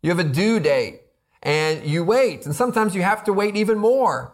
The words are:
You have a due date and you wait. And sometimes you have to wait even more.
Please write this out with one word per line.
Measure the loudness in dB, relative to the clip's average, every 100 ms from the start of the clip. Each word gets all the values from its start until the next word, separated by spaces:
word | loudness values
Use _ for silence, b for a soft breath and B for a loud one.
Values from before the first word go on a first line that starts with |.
You | 0
have | 0
a |
due | 0 0 2 2
date | 2 0 0 -8 _ _ _ _
and | -2 0 0 -2
you | -2 -2
wait. | 0 2 2 -2
And | -8
sometimes | -2 0 0 0
you | 0
have | -2 -2
to | 0
wait | 0 0 0
even | 0 2
more. | 2 2 2 0 -4